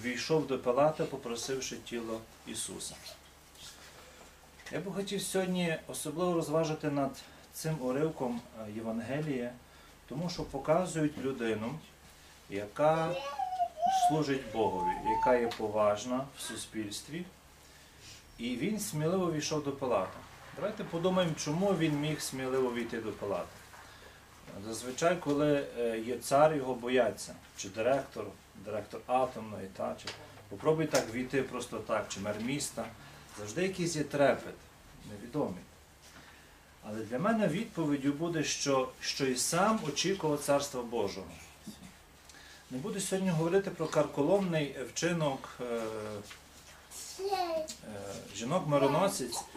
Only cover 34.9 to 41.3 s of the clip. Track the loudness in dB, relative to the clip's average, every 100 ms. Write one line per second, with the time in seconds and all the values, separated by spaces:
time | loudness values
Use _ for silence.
34.9 | -18 -14 -12 -6 -2 -2 -4 -14 -20 -20
35.9 | -20 -20 -20 -20 -20 -20 -20 -20 -16 -10
36.9 | -8 -4 0 2 4 4 2 -2 0 2
37.9 | 2 2 2 2 0 0 0 4 4 2
38.9 | -2 -4 0 2 2 2 4 4 4 0
39.9 | 0 0 2 2 2 4 4 2 -4 -2
40.9 | 0 0 -2 -10